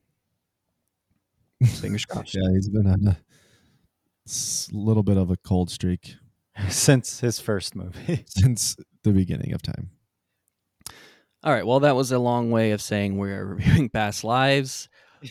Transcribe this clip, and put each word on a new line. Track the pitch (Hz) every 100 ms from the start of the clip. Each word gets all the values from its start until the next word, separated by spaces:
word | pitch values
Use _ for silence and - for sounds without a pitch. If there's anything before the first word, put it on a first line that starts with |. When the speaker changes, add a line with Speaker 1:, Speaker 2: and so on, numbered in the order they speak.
| _ _ _ _ _ _ _ _ _ _ _ _ _ _ _ - 120 107
Speaker 1:
Fingers | 101 104
Speaker 2:
<laughs> | -
Speaker 1:
crossed. | - -
Speaker 2:
Yeah, | 95 95
he's | 95 98
been | 107 101
on | 95 98
a | 90 _ _ _ _ _ _ _ _ _ _ -
s-, | - - - -
little | 107 107 110
bit | 101 98
of | 90
a | 90
cold | - 92 87
streak. | - 92 90 - - _ _
Speaker 3:
<laughs> | _ - 95
Since | - - 131 - -
his | 123 -
first | - 101 -
movie. | 95 92 - - 151
<laughs> | -
Speaker 2:
Since | 98 127 113 - - - _
the | 107
beginning | 95 90 80 -
of | -
time. | - - 92 - _ _ _ _ _ _ _ _ - - - _ _ _
Speaker 1:
All | 156
right, | 120 98
well, | 135
that | 143 127
was | 131
a | 127
long | 120 120 117
way | 113 110
of | 104
saying | - 104 101 98
we're | 98 98
<laughs> | 98 92
reviewing | - 160 123
Past | 113 104 -
Lives. | 110 127 135 139 131 - - _ _ _ 135